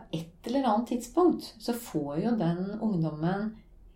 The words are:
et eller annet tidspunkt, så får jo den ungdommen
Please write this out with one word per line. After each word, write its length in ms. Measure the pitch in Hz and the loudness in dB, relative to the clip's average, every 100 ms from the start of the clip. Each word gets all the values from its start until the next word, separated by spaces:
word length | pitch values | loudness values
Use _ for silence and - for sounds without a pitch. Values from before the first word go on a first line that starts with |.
| - | -4
et 340 | 160 - - 226 | -8 -8 -12 -4
eller 160 | 269 | 0
annet 240 | 254 208 247 | 2 2 2
tidspunkt, 680 | 240 - 330 349 - - - | -4 -2 4 4 4 -4 -8
så 140 | - | -4
får 500 | 240 - 156 139 151 | -4 -4 -4 -2 -2
jo 120 | 220 220 | 0 2
den 440 | 170 175 196 220 | 2 0 -2 -2
ungdommen 720 | 220 175 156 151 170 196 220 - - - - | 0 2 0 0 0 0 -2 -6 -16 -20 -20